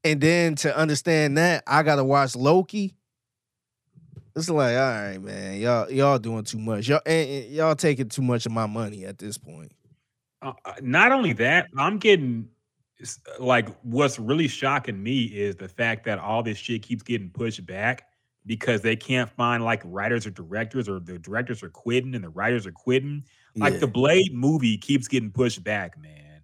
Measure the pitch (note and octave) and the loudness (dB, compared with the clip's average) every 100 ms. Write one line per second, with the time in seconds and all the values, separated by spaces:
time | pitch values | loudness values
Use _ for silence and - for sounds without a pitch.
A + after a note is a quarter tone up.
0 | D#3 D3+ D#3 F3 E3+ D3+ G3 - D#3+ D3 | 2 4 4 4 2 2 0 2 2 0
1 | - D#3+ D3+ C#3+ F3 D#3+ - D3 D#3 C#3+ | 2 2 4 4 4 2 2 2 4 2
2 | C3+ C#3 C3 B2 C3+ F3+ F#3 G#3 G3 _ | 4 4 2 2 4 4 4 -4 -6 _
3 | _ _ _ _ _ _ _ _ _ _ | _ _ _ _ _ _ _ _ _ _
4 | _ - _ - E3 D#3 B2+ A#2+ C3+ A2 | _ -20 _ -8 -2 2 2 2 0 0
5 | G2+ F#2+ G2+ G2 G2 G2 A#2 A#2+ G#2+ C3+ | -6 -8 -12 -10 -8 -2 0 0 0 2
6 | C#3 C3 A#2 A2+ G#2+ A2+ A2 G#2 A2 D3+ | 4 4 0 -6 -6 -6 -4 -2 2 0
7 | D#3 E3 C#3 C#3 A#2 D3+ D#3+ D3 E3 C3 | 2 0 0 -6 -6 0 0 2 2 0
8 | A#2+ - B2+ A#2+ A2+ A2+ G#2+ A2 G#2+ G#2 | -4 -2 0 0 -2 -2 -2 -4 -6 -8
9 | F#2+ G2+ G2+ - D2 D#2+ D#2 _ _ _ | -14 -12 -12 -12 -16 -20 -20 _ _ _
10 | _ _ _ _ C3+ - - - C3 D3+ | _ _ _ _ -14 -12 -16 -10 0 4
11 | A#3 C4+ G3 A2 A#2+ E3+ - C3+ D3+ G#3 | 6 6 2 2 4 4 2 -2 0 2
12 | G#3+ F#3+ C3 A#2 A2 _ _ _ _ _ | 6 6 4 -4 -6 _ _ _ _ _
13 | A#2 - - - B2+ A#2+ G#2+ - B2 A#2+ | -16 -16 -16 -4 2 2 2 -10 -4 2
14 | C#3 - A2 D#3 D#3 - C3+ C#3+ C3 G2 | 2 0 0 0 0 -2 -2 -2 -4 -8
15 | G#2+ C3+ A2+ G#2 G2+ F2+ F#2+ - A#2 A2 | -4 -2 -2 -4 -4 -4 -14 -4 -4 -2
16 | A2+ G2 F#2+ A2+ A#2 G2+ - A2+ - A2+ | -6 -6 -2 -2 -2 -6 -6 -8 -6 -8
17 | - A#2 F#2 G2+ A#2 A2 F2+ F#2 A2+ C3 | -4 -6 -6 -6 -8 -8 -12 -4 -4 -4
18 | _ _ _ _ - A2+ - A2 A2+ A2+ | _ _ _ _ -10 -4 -2 0 0 -2
19 | - B2+ A#2+ - A#2+ A#2 A2+ A2+ F2 F#2 | -2 -2 -2 -2 0 0 0 -2 -4 -6
20 | G#2+ A#2+ G#2+ F#2 E2+ G2+ A2+ B2+ G#2 F#2+ | -2 -2 -4 -12 -8 -6 -4 -6 -6 -8
21 | F2 F2+ E2+ A2 B2 G#2+ E2+ - A#2 B2 | -10 -14 -8 -6 -6 -10 -12 -10 -2 -2
22 | B2+ B2 F2 D#2+ A2 A#2+ F#2+ E2+ - C3 | -2 -10 -10 -4 -2 -2 -4 -8 0 0
23 | C#3 D3 C3+ _ _ A2 C#3+ F3+ C#3+ A2 | 0 -10 -12 _ _ 0 0 2 0 2
24 | C#3 F3+ F#3+ B2 C3+ D#3 A#2+ G#2 - C#3 | 4 6 4 2 2 4 2 0 0 0
25 | A2+ C3 A2 G2+ A#2+ F#2 G2 G#2 F2 D#2 | 2 -2 -2 0 0 0 -6 -6 -6 -14
26 | D#2 D2+ D2 D2+ | -20 -20 -20 -20